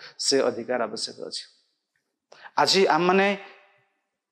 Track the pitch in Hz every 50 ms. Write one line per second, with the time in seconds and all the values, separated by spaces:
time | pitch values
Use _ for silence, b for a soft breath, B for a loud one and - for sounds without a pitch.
0 | B B B B - - 139 135 117 123 120 120 113 117 127 120 117 107 113 107
1 | - - - - - - - - - - _ _ _ _ _ _ _ _ _ _
2 | _ _ _ _ _ _ B B B B B - 147 143 156 190 196 - 147 156
3 | 175 180 185 196 196 202 196 196 - - - - _ _ _ _ _ _ _ _
4 | _ _ _ _ _ _